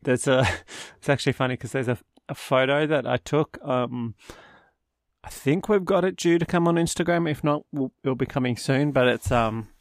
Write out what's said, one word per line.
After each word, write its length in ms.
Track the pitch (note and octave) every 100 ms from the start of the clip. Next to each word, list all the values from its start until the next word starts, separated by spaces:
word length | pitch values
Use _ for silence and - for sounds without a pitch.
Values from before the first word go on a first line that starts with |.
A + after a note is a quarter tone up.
There's 240 | - B2+ -
a, 200 | C3 A#2+ E2+ -
<laughs> 240 | - - -
it's 120 | -
actually 240 | C#3 -
funny 240 | B2+ C3 B2+
cause 140 | A#2+
there's 160 | C#3 A#2+
a, 100 | B2 _ _ _
a 60 | D3
photo 500 | - C3 C3 C#3+ D3+
that 180 | D3+ B2
I 100 | B2
took. 400 | - D3 D3+ -
Um, 520 | - B2+ B2 B2 A#2 G#2+ - - - - _ _ _ _ _ _
I 60 | -
think 400 | - - D#3 -
we've 160 | G#3 F3+
got 200 | F#3+ F3+
it 100 | F3+
due 220 | F3 E3+
to 80 | E3
come 220 | F3+ E3+
on 80 | E3+
Instagram. 540 | E3 - E3+ E3+ E3+
If 140 | C#3+
not, 200 | D3+ D3 -
we'll, 200 | D3 C3 _
it'll 120 | C#3 C3
be 100 | C3
coming 320 | - B2 A#2
soon. 340 | - C3+ D3
But 160 | C3+ B2+
it's, 240 | A#2+ -
um 380 | B2 A2+ A2 G#2+ _